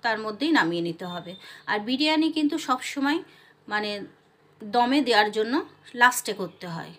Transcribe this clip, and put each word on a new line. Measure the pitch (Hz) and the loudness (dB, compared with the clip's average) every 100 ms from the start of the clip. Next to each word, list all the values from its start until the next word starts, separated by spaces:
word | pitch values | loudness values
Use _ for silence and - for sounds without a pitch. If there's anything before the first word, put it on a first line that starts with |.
তার | 240 214 | -2 -2
মধ্যেই | 220 208 294 | -4 -4 2
নামিয়ে | 294 165 170 | 4 2 0
নিতে | 170 170 180 | -4 -6 -8
হবে। | 175 170 185 - - - | -10 -12 -16 -18 -20 -4
আর | 214 | -4
বিরিয়ানি | 214 254 302 311 320 | -2 0 2 2 2
কিন্তু | 311 294 320 | 2 0 0
সব | - 254 | -2 -2
সময় | - - 277 330 - - - _ - | -2 -2 0 0 -4 -20 -20 _ -6
মানে | 208 214 208 190 _ _ _ _ _ | -4 -4 -8 -12 _ _ _ _ _
দমে | 214 214 240 277 | -2 2 4 4
দেওয়ার | 254 214 214 | 4 4 4
জন্য | 214 220 277 403 - - 240 | 2 -2 -2 -4 -14 -18 4
লাস্টে | 240 - - | 4 4 -6
করতে | 202 180 - 180 | -6 -6 -8 -12
হয়। | 165 - | -10 -12